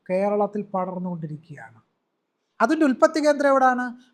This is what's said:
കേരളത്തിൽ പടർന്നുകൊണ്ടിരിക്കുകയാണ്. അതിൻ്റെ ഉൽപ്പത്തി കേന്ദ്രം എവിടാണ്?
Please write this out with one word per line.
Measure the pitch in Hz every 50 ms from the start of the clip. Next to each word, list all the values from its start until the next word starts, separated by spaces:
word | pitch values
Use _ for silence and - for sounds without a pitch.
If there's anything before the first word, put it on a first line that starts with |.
| _ -
കേരളത്തിൽ | 185 185 196 202 208 208 208 202 208 208 202 - -
പടർന്നുകൊണ്ടിരിക്കുകയാണ്. | 185 185 185 180 185 180 185 175 160 160 147 156 - - - 143 131 117 110 113 110 _ _ _ _ _ _ _ _ _ _ _ _ _ _ _ - 220
അതിൻ്റെ | 233 311 320 320 277
ഉൽപ്പത്തി | 247 - 320 311 311 320 294
കേന്ദ്രം | 302 294 277 285 285 269
എവിടാണ്? | 269 262 254 247 247 247 247 240 - _ _